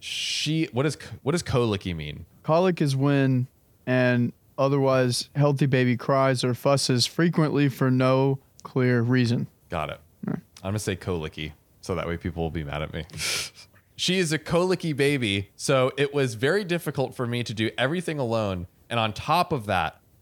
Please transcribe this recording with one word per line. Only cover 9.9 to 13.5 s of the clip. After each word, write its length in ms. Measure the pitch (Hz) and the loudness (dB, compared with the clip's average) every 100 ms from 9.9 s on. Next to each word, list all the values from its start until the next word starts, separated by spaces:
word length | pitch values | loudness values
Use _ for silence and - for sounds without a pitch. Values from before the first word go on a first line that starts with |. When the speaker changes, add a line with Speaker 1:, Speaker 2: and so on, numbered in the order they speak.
Speaker 1:
it. 100 | - - _ - | -8 -16 _ -8
Speaker 2:
Right. 100 | - - - | -8 -10 -10
Speaker 1:
I'm 60 | 95 | -6
gonna 80 | 107 | -4
say 160 | - 92 | -4 -4
colicky, 580 | - 87 78 - 78 - _ _ | -4 -4 -4 -8 -10 -12 _ _
so 140 | - | -6
that 120 | 87 82 | -4 -4
way 80 | 85 | -4
people 260 | 90 82 | -6 -4
will 80 | 82 | -4
be 140 | 80 | -4
mad 180 | 71 73 | -6 -6
at 100 | 78 | -6
me. 140 | 82 78 | -8 -10
<laughs> 60 | - - - - | -8 -6 -6 -8